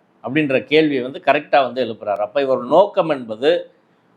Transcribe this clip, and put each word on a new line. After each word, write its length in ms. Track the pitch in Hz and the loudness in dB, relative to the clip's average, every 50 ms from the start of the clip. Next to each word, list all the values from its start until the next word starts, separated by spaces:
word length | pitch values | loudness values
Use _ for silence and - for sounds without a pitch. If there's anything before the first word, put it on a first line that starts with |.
| _ _ _ _ - | _ _ _ _ -10
அப்படின்ற 400 | 117 131 156 156 139 131 123 110 | -4 -2 -2 -2 0 0 -2 -2
கேள்வியை 380 | - 147 156 160 151 139 131 | 2 2 2 2 2 0 -2
வந்து 200 | 120 127 143 190 - | -4 -6 -10 -4 0
கரெக்டா 380 | 143 135 151 147 - - 143 | 0 0 0 0 2 2 2
வந்து 220 | 135 123 120 127 127 | 2 2 -2 -4 -4
எழுப்புறாரு. 340 | 123 113 101 107 104 101 98 | -4 -4 -8 -6 -6 -2 -2
அப்ப 240 | 104 107 - 143 | -4 -2 -2 -2
இவர் 160 | 139 131 131 120 | 0 0 -2 -2
நோக்கம் 500 | 120 123 143 170 202 202 - 196 175 165 | -2 2 4 4 4 4 2 -2 -2 -2
என்பது 640 | 147 135 123 110 107 107 127 151 175 170 - - _ _ _ _ _ _ _ _ _ | -2 -6 -6 -10 -8 -2 0 0 0 0 -4 -10 _ _ _ _ _ _ _ _ _